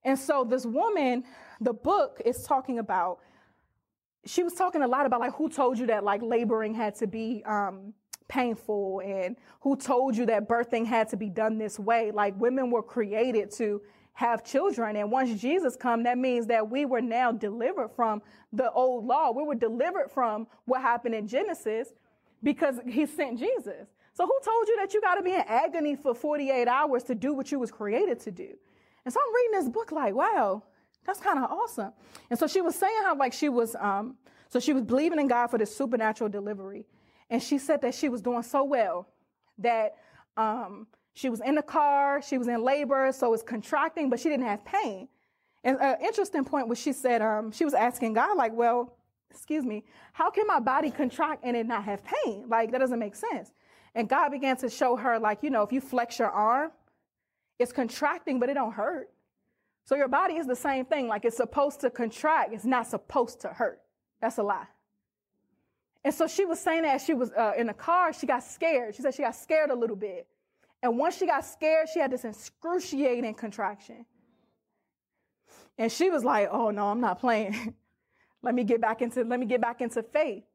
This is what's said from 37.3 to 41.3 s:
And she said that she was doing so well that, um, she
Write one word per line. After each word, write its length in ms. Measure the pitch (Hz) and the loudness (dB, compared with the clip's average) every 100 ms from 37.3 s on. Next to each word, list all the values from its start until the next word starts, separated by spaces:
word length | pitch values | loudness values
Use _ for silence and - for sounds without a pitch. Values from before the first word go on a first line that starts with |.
And 120 | 233 | -4
she 140 | - 285 | 0 -2
said 240 | 269 294 | 2 0
that 140 | 247 | 0
she 160 | - 294 | 0 -2
was 100 | 240 | 0
doing 220 | 247 240 | -2 -2
so 200 | 233 277 | 0 0
well 440 | 277 277 196 175 196 _ _ _ _ - | 2 2 2 -2 -8 _ _ _ _ -2
that, 400 | 226 226 214 - - - _ - | 0 2 0 -4 -20 -20 _ -2
um, 500 | 220 233 196 202 220 _ _ | -2 -2 -6 -12 -18 _ _
she 160 | - 262 | -6 -4